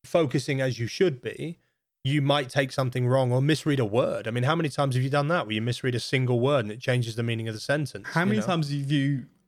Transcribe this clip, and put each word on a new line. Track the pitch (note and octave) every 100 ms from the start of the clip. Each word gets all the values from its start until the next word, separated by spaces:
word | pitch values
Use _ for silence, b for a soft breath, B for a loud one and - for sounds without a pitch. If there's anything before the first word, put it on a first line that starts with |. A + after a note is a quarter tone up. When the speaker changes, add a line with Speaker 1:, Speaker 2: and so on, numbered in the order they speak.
Speaker 1:
focusing | - F3 D3+ D3 B2+ C3+
as | C3 A#2
you | A2+
should | - F#3 C3
be, | A2 - D3 E3+ _ _ _ _
you | C3 D3
might | C#3 C#3+ B2+
take | C#3+ C#3
something | - C3 B2+ B2
wrong | C3 B2
or | B2+
misread | C#3 D#3 D#3+ C#3
a |
word. | A2 A2 - E2+ A2
I |
mean, | A#2+
how | B2+ E3
many | D#3
times | C#3 C#3+
have | B2+
you | C3+
done | C#3+ C#3+
that | F3 G#2+
where |
you | G#2+
misread | A2+ A#2+ C3
a | A#2
single | - C3+ B2+ A#2+
word | B2+ C#3+ G#2+
and |
it | A2+
changes | - B2+ A2+ A2
the |
meaning | A#2 A2+ A2+
of |
the | G#2+
sentence, | - D3 C#3+ - -
Speaker 2:
How | E3
Speaker 1:
you | F#3
Speaker 2:
many | G#3+
Speaker 1:
know? | G3
Speaker 2:
times | E3+ C#3+
have | C#3+ C#3
you | D3 C#3 C#3 - _